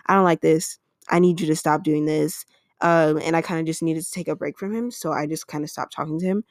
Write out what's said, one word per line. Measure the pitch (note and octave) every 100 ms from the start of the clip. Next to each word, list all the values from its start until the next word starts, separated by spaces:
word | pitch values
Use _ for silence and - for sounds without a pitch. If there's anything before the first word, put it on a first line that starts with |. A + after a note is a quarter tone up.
| -
I | G3
don't |
like | F#3 E3
this. | D#3+ D#3+ - - _ _ -
I | F3
need | F3+ E3+
you | D#3
to | D#3
stop | D#3+ D3+
doing | E3+ D3+ D3+
this." | D#3 D3+ - - _ _ _
Um, | E3+ E3 D#3 D#3
and | D#3+ E3
I |
kinda | D#3+ E3
just | D#3+ D#3+
needed | E3 D#3+
to | F3
take | F#3 E3
a | D3+
break | D3+ -
from | G3
him, | A3+ A#3+
so | - E3
I | C#3+ D3+
just | D#3 -
kinda | D3+ D3+
stopped | - -
talking | - D#3 D#3+
to | F#3
him. | G#3 -